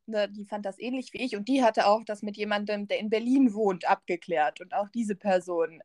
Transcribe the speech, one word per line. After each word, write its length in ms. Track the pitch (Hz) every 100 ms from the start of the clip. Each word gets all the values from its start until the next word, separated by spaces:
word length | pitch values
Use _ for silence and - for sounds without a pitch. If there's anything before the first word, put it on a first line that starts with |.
| -
ne, 200 | 214 202
die 160 | 208
fand 220 | 202 208 202
das 120 | 190
ähnlich 360 | 233 254 254
wie 60 | -
ich. 160 | 254 202
Und 100 | 202
die 160 | 269
hatte 240 | 233 220 202
auch 160 | 220
das 180 | 220 208
mit 140 | 208 208
jemandem, 540 | 208 208 208 208 208
der 100 | 185
in 100 | 214
Berlin 440 | 220 233 269 254
wohnt, 340 | 202 208 180 -
abgeklärt. 720 | 196 - 175 - 160 151 -
Und 140 | 185
auch 160 | 180 202
diese 260 | 233 214 196
Person, 640 | 208 185 185 170 160 160